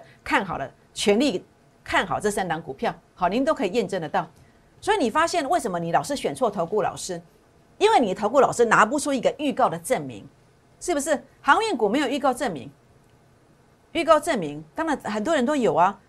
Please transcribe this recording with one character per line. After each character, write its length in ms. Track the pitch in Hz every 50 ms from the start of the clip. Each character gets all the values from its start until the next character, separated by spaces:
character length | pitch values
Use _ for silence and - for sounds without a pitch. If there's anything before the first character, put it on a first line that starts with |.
| - - - _ -
看 220 | - 302 - -
好 140 | 170 156 151
了， 100 | 139 120 - _ _ _ -
全 260 | - - 214 202 226
力 240 | 202 190 180 175 - - _ _ _ _ _ _ -
看 240 | - - 294 220
好 140 | 170 131 113
这 100 | - 208
三 160 | 202 220 190
档 140 | 175 160 160
股 140 | - - 131
票， 200 | - 233 208 - - _ _ _
好， 140 | - 185 175
您 140 | 196 254 277
都 120 | 320 302
可 100 | - 254
以 60 | 185
验 180 | 190 240 202 175
证 100 | 196 180 160
得 60 | 151
到。 200 | - 190 160 - - - - _ _ _ _ _ _ _ -
所 100 | 359 427
以 60 | 403
你 100 | 285 220
发 180 | 247 311 330
现 220 | 330 370 339 285 262
为 100 | 359 330
什 120 | 254 220
么 80 | 180 170
你 140 | 170 170 165
老 100 | 151 147
是 120 | - 285
选 200 | 262 - 170 139
错 160 | - - 214
投 160 | - 202 -
顾 160 | - 214 214 165
老 120 | - -
师？ 280 | 143 - - 175 170 - - _ _ _ _ _ _ _ _ _ -
因 120 | 359 440
为 100 | 453 359
你 120 | 247 185 185
投 160 | - 214 214
顾 120 | 254 277
老 120 | 240 - -
师 120 | - 240
拿 180 | 226 214 - 214
不 140 | 214 277 294
出 160 | - 294 269
一 60 | 240
个 140 | - 240 - -
预 140 | 302 277 -
告 160 | - 240 190
的 100 | 160 170
证 260 | - - 254 180 147
明， 240 | 131 117 95 - - _ _ _ _ _ _ _ _ _ -
是 120 | - - 339
不 80 | 285
是？ 220 | 269 320 294 - - - _ _
航 220 | - 269 302 381 453
运 100 | 440 359
股 120 | 233 214 190
没 120 | 220 294
有 80 | 285 233
预 100 | 277 277
告 140 | 277 269 247
证 180 | 247 294 233 165
明， 180 | 131 113 143 - _ _ _ _ _ _ _ _ _ _ _ _ _ _ _ _ _ _ _ _ _ _ _ -
预 120 | 330 330
告 140 | 330 320 302
证 180 | 302 349 302 214
明， 240 | 165 143 147 156 160 - -
当 120 | - 320
然 100 | 320 269 214 -
很 180 | - 208 214 208
多 120 | 330 330
人 100 | 285 240
都 100 | 269 302
有 200 | 285 233 175 143
啊， 240 | 156 175 196 202 - _